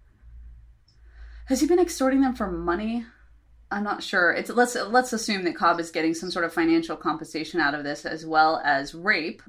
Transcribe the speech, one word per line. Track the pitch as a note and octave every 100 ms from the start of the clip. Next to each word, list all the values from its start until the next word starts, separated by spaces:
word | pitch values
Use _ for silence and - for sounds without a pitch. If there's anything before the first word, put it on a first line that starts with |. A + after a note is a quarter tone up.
| _ _ - - - - - - _ _ - - - - -
has | C4
he | D4+
been | F4
extorting | F4 - C4 C4+
them | C4+
for | B3 G3+
money? | E3+ F3 F3+ G#3+ A#3 A3+ _ - - _ - -
I'm | G3+
not | G#3 G#3
sure. | - G3 E3+
It's, | - -
let's, | G#3 B3 -
let's | G3 B3 B3+
assume | A3+ - G3+
that | F3 D3+
Cobb | E3+ E3+
is | E3
getting | E3+ D#3+
some | E3 F#3
sort | F3+ E3
of |
financial | E3+ E3 E3 E3 D#3+
compensation | D#3+ D#3 D#3+ D#3 D#3+ F3+
out | C#3+
of | D3
this, | C#3+ D3 -
as | D#3+ D#3+
well | D#3+ D#3 D#3+
as | C#3+ C#3 C#3 E3
rape, | F#3 G3 D#3+ A3+